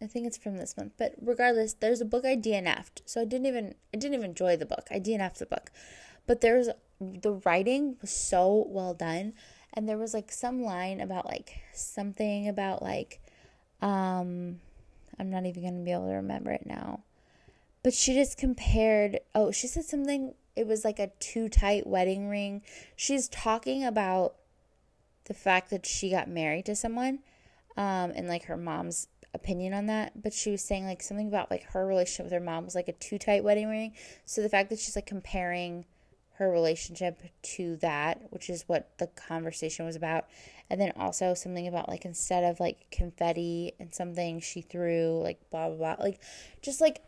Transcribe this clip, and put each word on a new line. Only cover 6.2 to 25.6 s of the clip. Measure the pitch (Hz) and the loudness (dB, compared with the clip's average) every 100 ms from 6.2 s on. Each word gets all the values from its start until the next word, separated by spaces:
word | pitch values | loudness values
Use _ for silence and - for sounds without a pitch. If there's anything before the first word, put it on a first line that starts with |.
| - | 2
But | - | 6
there's, | 226 247 233 - _ - | 8 6 4 -2 _ -12
the | 190 190 208 196 | -10 -2 -2 2
writing | 190 175 196 269 294 254 | 4 6 4 2 2 -2
was | 196 | -6
so | - - 185 185 214 - | -4 2 6 8 6 4
well | 196 180 | -2 -4
done. | 175 165 165 208 - - - - | -2 -2 -2 -4 -10 -18 -20 -10
And | - 214 | -6 -2
there | 214 | -2
was, | 226 | -2
like, | 220 214 | -6 -6
some | - 247 254 | -6 -4 -2
line | 226 180 185 190 | -2 -2 -4 -4
about, | 196 185 - | -4 -4 -4
like, | - - - - | -6 -8 -14 -14
something | - - - 202 196 214 202 208 | -10 -8 -6 -4 -2 0 0 -2
about, | 196 196 - | 0 -2 -2
like, | 190 - - - - _ - _ _ - | -2 -4 -6 -12 -20 _ -20 _ _ -4
um, | 202 190 185 185 180 175 175 175 - - - - - - | 0 2 0 0 -2 -4 -6 -10 -16 -20 -20 -20 -18 -8
I'm | 190 | -4
not | 185 185 | -2 -4
even | 175 | -4
gonna | 180 180 | -6 -4
be | 175 | -2
able | 175 - | -2 -2
to | |
remember | 98 - - - | -2 -2 -4 -2
it | - - | -4 -6
now. | - - - - _ _ _ _ _ _ _ | -8 -8 -10 -14 _ _ _ _ _ _ _
But | 254 | 2
she | 247 - | 4 4
just | 262 269 - | 4 4 2
compared, | 269 240 - 226 220 214 208 202 - | -2 2 4 6 8 6 4 0 0
oh, | 214 208 | 4 4
she | 202 254 | 2 -2
said | 339 | -4
something, | 311 294 277 285 262 - _ - | -2 -2 0 0 -4 -10 _ -4
it | 220 | 0
was, | 220 | 2
like, | 214 208 | 0 0
a | 196 - | -4 -6
too | - 226 226 | -6 -2 2
tight | - 202 208 - | 4 4 2 2
wedding | 190 185 196 202 | 2 2 0 -2
ring. | 208 202 202 - - - - | -4 -4 -6 -12 -20 -16 -6
She's | - 277 - | 0 0 -2
talking | - 220 226 254 269 | -2 0 0 0 -2
about | 254 214 190 185 180 - _ _ _ _ _ _ _ _ | 0 2 2 4 2 -2 _ _ _ _ _ _ _ _
the | - | -12
fact | 202 196 185 | -4 2 2